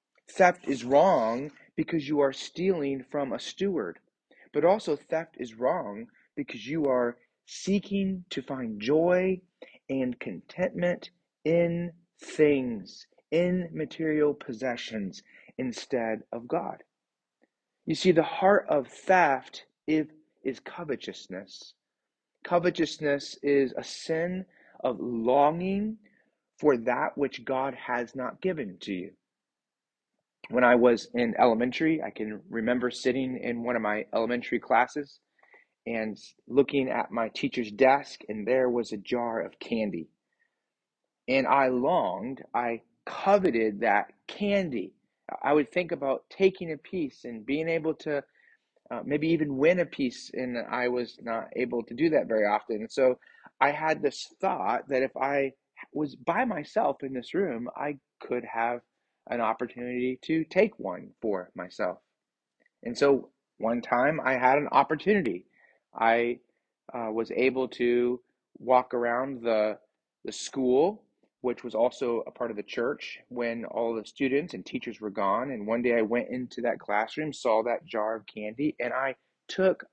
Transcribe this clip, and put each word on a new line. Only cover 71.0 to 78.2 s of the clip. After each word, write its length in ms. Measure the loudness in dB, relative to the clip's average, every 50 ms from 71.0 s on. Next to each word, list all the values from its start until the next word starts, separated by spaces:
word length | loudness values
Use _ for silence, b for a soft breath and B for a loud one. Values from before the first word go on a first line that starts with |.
| _ _ _ _ _ _ _ _
which 240 | -4 -4 -4 -4 -8
was 100 | -6 0
also 480 | 2 0 0 0 -2 -2 -2 -2 -2 -4 -6
a 40 |
part 200 | -8 -6 -6 -6
of 60 | -6 -8
the 60 | -8
church, 560 | -8 -4 -2 -2 -2 -2 -4 -8 -14 -14 -16 -16 -12
when 340 | -6 -4 -4 -2 -4 -4 -6
all 300 | -6 -4 -2 0 0 -2
the 100 | -2 -6
students 480 | -8 -4 -2 0 2 2 0 0 -2 -8
and 120 | -12 -12
teachers 340 | -8 -8 -8 -8 -8 -10 -8
were 100 | -8 -8
gone. 420 | -4 -2 0 0 2 0 -2 -4
And 140 | -6 -6 -4
one 160 | -2 -2 0
day 160 | 2 4 4 4
I 40 |
went 260 | 4 2 2 -2 -2 -2
into 320 | -6 -8 -8 -8 -8 -4 -2
that 160 | -2 -2 -2
classroom, 520 | -4 -2 0 0 0 -2 -4 -6 -6 -6
saw 320 | -6 -4 0 2 2 2 2
that 220 | 0 -2 -4 -4
jar 320 | -6 -4 -4 -2 -2 -4
of 80 | -6